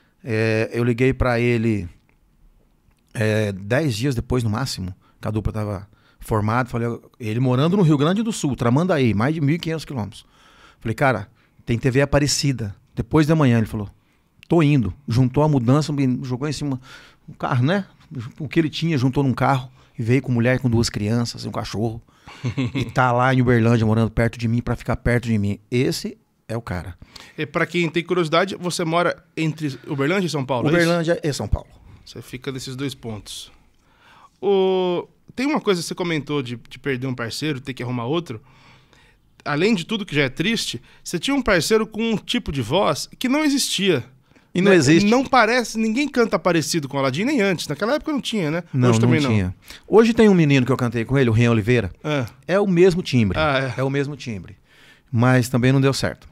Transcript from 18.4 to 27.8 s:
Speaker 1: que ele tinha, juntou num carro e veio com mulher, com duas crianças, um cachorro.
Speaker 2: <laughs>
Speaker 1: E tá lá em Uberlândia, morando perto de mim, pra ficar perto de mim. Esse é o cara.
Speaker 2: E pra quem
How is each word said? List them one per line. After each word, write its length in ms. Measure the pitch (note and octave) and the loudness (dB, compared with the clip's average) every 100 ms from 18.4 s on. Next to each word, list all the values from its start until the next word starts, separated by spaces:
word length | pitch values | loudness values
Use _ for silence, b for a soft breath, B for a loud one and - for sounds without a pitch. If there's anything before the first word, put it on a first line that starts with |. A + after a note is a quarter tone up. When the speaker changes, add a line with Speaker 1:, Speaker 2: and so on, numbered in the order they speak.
| C#3+ | -4
Speaker 1:
que 120 | E3 | -2
ele 100 | D3+ | -2
tinha, 260 | - E3 D3 | -2 -2 0
juntou 280 | C3 C#3 | 0 0
num 100 | C#3 | 0
carro 340 | A#2+ B2+ C3 C3 - b b | 0 0 0 -4 -18 b b
e 40 | |
veio 200 | A2+ C3+ | 0 0
com 80 | C3 | 0
mulher, 300 | A#2+ A#2 B2+ | 0 2 2
com 100 | B2+ | 2
duas 180 | A#2 A2+ | 0 0
crianças, 560 | G#2+ G#2 A#2+ A#2+ A2+ | -2 -2 -2 -2 -6
um 60 | A2+ | -10
cachorro. 500 | A#2 A2 G2 A2+ A2+ - B B B | -8 -8 -6 -6 -6 -16 B B B
Speaker 2:
<laughs> 300 | B2 A#2 B2 | -8 -4 -4
Speaker 1:
E 100 | C3+ | -4
tá 260 | A#2 - B2+ | -4 0 2
lá 240 | A#2+ B2+ | 4 2
em 60 | B2+ | 4
Uberlândia, 420 | B2 A#2+ A2+ A#2 | 4 4 4 4
morando 260 | A2 A2 A2 | 2 2 0
perto 280 | - A#2 - | 0 -2 -2
de 80 | A#2 | -2
mim, 140 | A#2+ | -2
pra 140 | A#2+ A#2+ | -2 -6
ficar 180 | - A#2 | -4 -2
perto 280 | B2 A#2+ A#2 | 0 0 0
de 100 | A2 | 0
mim. 220 | G2+ G2+ - | 0 -4 -4
Esse 480 | B2 D3+ E3 G#3 - _ _ - | -2 0 -2 -8 -12 _ _ -10
é 100 | A2+ | -10
o 60 | |
cara. 340 | - F2+ F#2 - B B B B | -8 -8 -10 -14 B B B B
Speaker 2:
E 80 | |
pra 220 | D3+ E3+ E3 | -6 -4 -2
quem 220 | F3 | 0